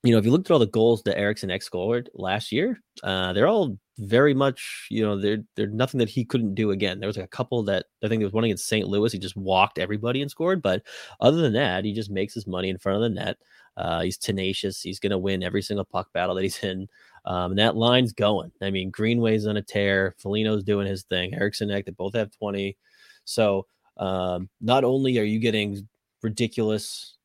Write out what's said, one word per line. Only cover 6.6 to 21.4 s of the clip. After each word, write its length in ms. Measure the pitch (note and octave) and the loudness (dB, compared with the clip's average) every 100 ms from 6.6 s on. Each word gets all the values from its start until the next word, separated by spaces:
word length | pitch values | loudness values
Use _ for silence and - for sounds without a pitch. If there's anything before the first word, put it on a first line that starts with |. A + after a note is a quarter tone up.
| G#2+ | 0
again. 280 | G2 G2 F#2+ | 2 -2 -2
There 60 | G2 | -4
was, 120 | G#2 | -6
like, 80 | F2+ | -8
a 20 | |
couple 320 | - B2 B2 G2+ | -6 -2 -2 0
that, 200 | F#2+ - _ | -2 -2 _
I 40 | A2 | -2
think 120 | A2+ | 0
there 60 | G2+ | 0
was 80 | |
one 120 | G#2+ A#2 | 2 0
against 200 | F#2+ - | 0 0
Saint 220 | G#2+ F#2+ | 0 0
Louis. 240 | G2+ A2+ | 2 0
He 80 | G2 | -2
just 180 | F#2 G2 | -8 -6
walked 400 | F#2+ F#2 G2+ - | 2 4 4 0
everybody 460 | F2+ G#2 A#2 C3 | -4 -2 -2 -4
and 80 | C#3+ | -6
scored. 320 | - E3+ F#3+ | -4 -2 0
But 180 | G2+ F#2+ - - - - | 0 -2 -4 -18 -18 2
other 180 | A#2 D#3+ | 4 4
than 160 | D3+ | 2
that, 320 | G#2+ C3+ F#2 G#2 | 2 0 0 -2
he 80 | |
just 160 | G#2 G2+ | -4 -6
makes 240 | F#2+ G#2 | -4 -4
his 140 | - F#2+ | -6 -6
money 220 | F2+ F#2+ | -4 -2
in 100 | F#2 | -2
front 160 | G2 G2 | -2 0
of 80 | |
the 60 | A#2 | 0
net. 280 | F#2+ F#2 - _ - _ - | -2 -4 -6 _ -20 _ -8
Uh, 240 | F2 E2 | -4 -2
he's 160 | F2 - | -2 -4
tenacious. 640 | - G2 F#2+ F#2+ G2+ - | -4 -2 -2 -2 -4 -6
He's 180 | - F#2+ | -10 -6
gonna 200 | G2+ G2 | -2 0
win 240 | G2 F#2+ | 0 -2
every 180 | F2+ G2+ | -2 -4
single 240 | G2 G2+ F#2 | -2 -6 -4
puck 260 | F#2+ F2+ | -6 -4
battle 200 | - F2+ | -4 -2
that 80 | F#2 | 0
he's 220 | F#2+ - | -2 -4
in. 260 | G2+ F#2 G2 _ _ - - | -6 -6 -10 _ _ -14 -6
Um, 260 | F2+ F2+ | -4 -2
and 80 | G2 | 4
that 160 | A2+ A2+ | 4 4
line's 360 | A#2 B2 B2 | 4 6 4
going. 400 | G#2+ G#2 G2+ D#2 _ | 2 2 2 -4 _
I 120 | G2 | -4
mean, 180 | G2 F#2 | -2 -4
Greenway's 560 | - A2 A#2+ A2+ A2 G#2+ | -2 0 2 2 2 0
on 120 | G#2 | -4
a 40 | |
tear. 540 | G#2 G#2 G2+ G2 F#2+ - | -2 0 2 2 0 -4
Foligno's 460 | G2 G#2 A2 G#2+ | -4 -2 0 0
doing 240 | G2 G2+ G2 | 0 0 0
his 160 | F#2+ | -6
thing. 320 | - F#2 F2+ | -4 -4 -2
Eriksson 340 | F#2 | -2